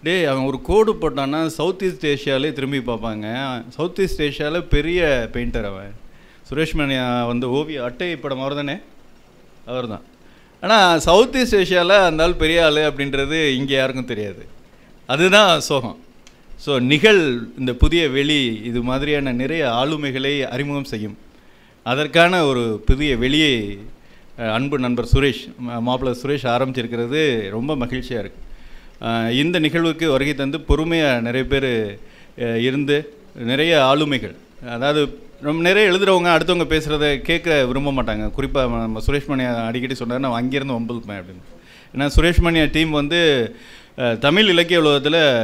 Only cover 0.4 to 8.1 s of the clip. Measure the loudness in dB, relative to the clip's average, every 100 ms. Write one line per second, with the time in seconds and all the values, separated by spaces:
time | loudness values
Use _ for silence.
0.4 | -2 -4 0 2 2 0 -2 -2 -4 -2
1.4 | -4 -2 -4 -2 -4 -4 -2 -2 -2 -2
2.4 | -2 -4 -4 -4 -4 -6 -6 -8 -8 -8
3.4 | -6 -8 -10 -6 -6 -2 -2 -2 -4 -2
4.4 | -4 -4 0 0 2 0 2 0 -2 -4
5.4 | -4 -4 -6 -10 -14 -16 -20 -20 -20 -20
6.4 | -8 -4 -2 0 0 0 0 0 0 -2
7.4 | 0 -2 -2 -6 -6 -6 -6